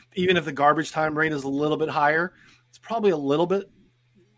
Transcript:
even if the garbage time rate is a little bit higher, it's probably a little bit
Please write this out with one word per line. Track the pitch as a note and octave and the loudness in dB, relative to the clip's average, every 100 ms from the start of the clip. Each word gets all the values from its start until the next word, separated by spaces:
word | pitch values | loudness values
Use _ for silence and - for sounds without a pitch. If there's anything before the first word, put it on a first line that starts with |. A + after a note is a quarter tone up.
| _ - | _ -4
even | F3+ F3+ | 0 0
if | D#3 | 0
the | |
garbage | C#3 C#3+ D3+ D3+ | 2 4 4 0
time | D#3+ D#3 D3+ | -4 -2 0
rate | D#3+ | -2
is | D3+ | -2
a | C3+ | -4
little | C#3 D3+ D3+ | -2 -2 0
bit | D#3 | -2
higher, | C#3+ D3 D#3 F3+ - - _ _ | 0 2 2 -2 -8 -20 _ _
it's | - | -20
probably | - A3+ G#3 | -8 -2 0
a | D#3+ | 2
little | C#3 D3 E3+ | 0 0 2
bit | G3 G3 _ _ _ _ _ _ | 0 -4 _ _ _ _ _ _